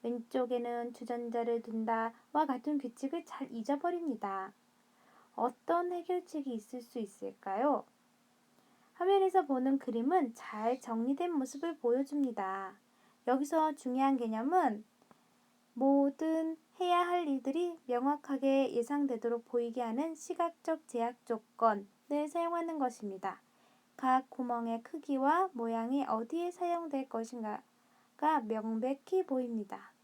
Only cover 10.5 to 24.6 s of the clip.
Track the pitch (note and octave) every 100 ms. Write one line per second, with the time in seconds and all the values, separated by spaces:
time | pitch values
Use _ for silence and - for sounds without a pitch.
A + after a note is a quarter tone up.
10.5 | G#3+ A3+ B3+ - A3+ A#3 C#4 F4+ D#4+ C4
11.5 | C#4+ E4 D#4+ A#3+ B3 C#4 D4 C4 A3 F#3+
12.5 | F#3+ F#3+ G3+ _ _ _ _ - C4 C#4+
13.5 | D#4+ D#4 D4 B3+ B3+ C4+ C4+ A#3 A3 B3+
14.5 | F#4 D4 G#3 - _ _ - _ _ _
15.5 | _ _ - C4+ C#4 C#4 C#4 D#4+ D#4+ D#4+
16.5 | D#4+ _ - F4+ F4 F4 F4 D#4+ C4+ A#3+
17.5 | D4 F4 E4 - A#3+ C4 D4 C#4 C4+ C4+
18.5 | C4+ C4+ A#3 A#3 C#4+ C#4+ A#3 A#3 A#3 -
19.5 | A#3+ A#3 A#3 A#3 A#3 D#4+ D#4 - F4+ E4+
20.5 | E4+ - D#4+ - A#3+ A#3 B3 - A3+ _
21.5 | - A3+ G#3 G3+ _ _ D4 D4+ E4+ E4+
22.5 | E4+ E4+ D#4+ B3+ A#3 G#3 F#3+ F#3+ F#3 _
23.5 | _ _ _ _ - C4 B3+ C4 - B3
24.5 | A#3+